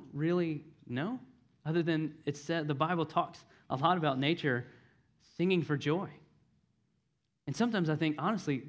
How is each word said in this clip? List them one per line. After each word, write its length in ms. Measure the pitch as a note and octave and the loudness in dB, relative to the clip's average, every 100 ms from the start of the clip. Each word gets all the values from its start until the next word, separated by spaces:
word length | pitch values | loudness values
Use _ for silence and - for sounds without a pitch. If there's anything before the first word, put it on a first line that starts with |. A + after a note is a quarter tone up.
| - | -10
really 500 | C#3+ D#3 F3+ E3+ D3 - - - | -4 0 2 0 -4 -10 -18 -8
know, 320 | B2 F3 B3+ - - _ _ | -4 -4 -6 -12 -20 _ _
other 180 | D3+ E3+ | -2 0
than 320 | E3 D#3 D#3 - - | 2 0 -2 -6 -6
it 100 | C#3+ | -6
said, 320 | - E3+ D3+ | -2 -2 0
the 60 | |
Bible 320 | C#3 D#3 F3 D#3 | 0 0 0 0
talks 380 | - D#3 - - - - | 0 -2 -4 -20 -18 -6
a 60 | C3 | 0
lot 200 | E3 F3+ | 2 4
about 220 | D#3 C3 | 2 2
nature 480 | C#3 E3+ D3+ B2 A#2+ - - _ _ _ _ - | 2 2 2 0 -2 -14 -20 _ _ _ _ -2
singing 240 | F3 F#3 | 2 2
for 160 | C#3+ C#3+ | 2 0
joy. 320 | D3 E3 F#3+ - - _ _ _ _ _ _ _ _ _ _ _ - | 0 0 -2 -12 -20 _ _ _ _ _ _ _ _ _ _ _ -6
And 100 | C3 | 0
sometimes 320 | A#3+ A3 D#3+ | 0 2 2
I 80 | D#3 | 2
think, 200 | D#3+ D3+ | 0 0
honestly, 460 | E3 G#3+ - C3+ | -2 -2 -2 -2